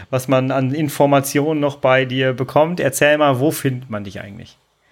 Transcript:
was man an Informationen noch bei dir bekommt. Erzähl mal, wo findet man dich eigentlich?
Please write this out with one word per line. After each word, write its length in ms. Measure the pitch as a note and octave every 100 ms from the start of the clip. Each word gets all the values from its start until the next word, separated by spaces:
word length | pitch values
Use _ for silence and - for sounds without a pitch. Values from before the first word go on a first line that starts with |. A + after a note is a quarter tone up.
| -
was 180 | C3 B2+
man 240 | C3 C3
an 200 | C3 C3
Informationen 840 | D3 D3+ - C#3+ C#3 C3+ C#3+ D3 D#3
noch 180 | C#3+ C3+
bei 260 | C3 C3
dir 300 | C3 C3 C3
bekommt. 440 | B2+ B2+ C#3+ D#3+ F3
Erzähl 400 | C3+ - D3 D3+
mal, 220 | D3 B2+
wo 100 | D3
findet 400 | D3 C#3+ B2 C3
man 140 | G#2+
dich 160 | G2 F#2+
eigentlich? 380 | G2+ G2 F2 _ _ _ _